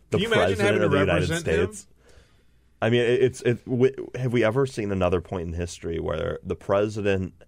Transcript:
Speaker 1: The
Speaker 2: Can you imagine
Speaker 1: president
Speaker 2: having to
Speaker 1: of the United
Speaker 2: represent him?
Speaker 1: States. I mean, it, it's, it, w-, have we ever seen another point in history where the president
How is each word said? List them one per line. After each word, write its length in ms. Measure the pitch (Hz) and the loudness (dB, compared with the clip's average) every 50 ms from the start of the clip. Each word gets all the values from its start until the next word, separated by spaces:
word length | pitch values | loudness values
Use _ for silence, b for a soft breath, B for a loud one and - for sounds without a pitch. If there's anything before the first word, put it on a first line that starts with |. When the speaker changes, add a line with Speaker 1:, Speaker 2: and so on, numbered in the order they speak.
| _ _ | _ _
Speaker 1:
The 80 | - - | -2 -2
Speaker 2:
Can 40 | |
you 120 | 202 226 220 | 0 2 2
imagine 220 | 214 90 92 95 87 | 2 2 2 2 2
Speaker 1:
president 80 | - | 2
Speaker 2:
having 140 | - 107 107 | 2 2 2
to 60 | 107 101 | 2 2
Speaker 1:
of 40 | |
the 80 | 95 95 | 2 2
United 300 | 95 90 87 87 90 87 | 2 2 2 2 0 0
Speaker 2:
represent 180 | 82 85 82 90 | -2 -2 -2 0
him? 260 | 80 82 90 202 214 | 0 2 0 -2 -4
Speaker 1:
States. 140 | - - - - b b b b b b b b b b b b b _ _ _ _ | -10 -18 -20 -20 b b b b b b b b b b b b b _ _ _ _
I 80 | - 113 | 0 2
mean, 100 | 120 120 | 2 2
it, 200 | 120 113 123 - 127 | 4 2 4 4 2
it's, 180 | 127 127 - - | 2 0 0 -2
it, 200 | 120 120 - - | -2 -2 -2 -4
w-, 440 | - 127 120 127 135 135 - - - - | -4 0 2 2 2 2 -2 -8 -10 -8
have 180 | 123 131 127 113 | -6 -4 -2 0
we 100 | 123 107 | 2 2
ever 220 | 110 117 135 139 | 2 2 2 -2
seen 260 | 131 - - 107 101 | -2 -2 -6 -4 -2
another 300 | 98 95 90 90 92 90 | 0 0 2 2 2 0
point 260 | 85 - 101 92 82 87 | -2 -4 -8 -8 -6 -6
in 60 | 85 | -6
history 460 | 87 87 87 - - - 82 82 80 | -6 -6 -6 -8 -10 -8 -6 -6 -4
where 380 | 80 85 82 80 82 82 80 - - | -4 -4 -4 -4 -4 -4 -6 -6 -6
the 120 | 92 90 | -8 -8
president 800 | - - - 98 101 107 110 104 110 101 101 98 95 95 - - - - | -6 -2 0 2 2 2 0 -2 -2 -2 0 0 0 -2 -6 -8 -14 -20